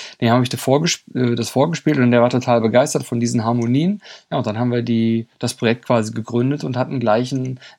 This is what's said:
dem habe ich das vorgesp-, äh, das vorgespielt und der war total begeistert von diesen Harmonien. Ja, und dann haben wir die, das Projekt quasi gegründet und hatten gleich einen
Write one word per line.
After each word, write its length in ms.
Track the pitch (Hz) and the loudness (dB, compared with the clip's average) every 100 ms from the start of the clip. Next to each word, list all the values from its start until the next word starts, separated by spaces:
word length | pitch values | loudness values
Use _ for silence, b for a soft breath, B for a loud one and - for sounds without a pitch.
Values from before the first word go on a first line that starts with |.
| B B | B B
dem 80 | 117 | 2
habe 120 | 123 | 2
ich 60 | 127 | 2
das 120 | 127 | -2
vorgesp-, 540 | - 139 165 - - | 0 2 2 -4 -8
äh, 200 | - 120 | -2 -2
das 160 | 120 110 | -2 -2
vorgespielt 480 | 127 151 160 151 143 | 0 0 0 0 2
und 140 | 123 | 4
der 100 | 120 | 4
war 80 | 120 | 4
total 320 | 123 127 117 | 2 2 2
begeistert 420 | 113 120 143 147 | 4 2 2 -2
von 160 | - 120 | -4 -2
diesen 240 | 117 120 | 0 0
Harmonien. 560 | 110 120 117 131 175 208 B B B | 0 0 0 2 2 -2 B B B
Ja, 80 | - | -4
und 80 | 107 | -4
dann 120 | 107 | -2
haben 140 | 123 | -2
wir 80 | 120 | -2
die, 460 | 117 113 113 113 113 _ | 0 0 2 0 -4 _
das 140 | 123 | -8
Projekt 320 | - 117 117 | -2 0 0
quasi 280 | - 120 107 | 0 0 0
gegründet 520 | 113 107 117 127 147 | -6 -4 -2 -2 -2
und 140 | 147 120 | -4 -4
hatten 200 | 131 135 | -4 -2
gleich 320 | 117 110 127 | 0 2 0
einen 260 | 135 127 127 B | -4 -6 -10 B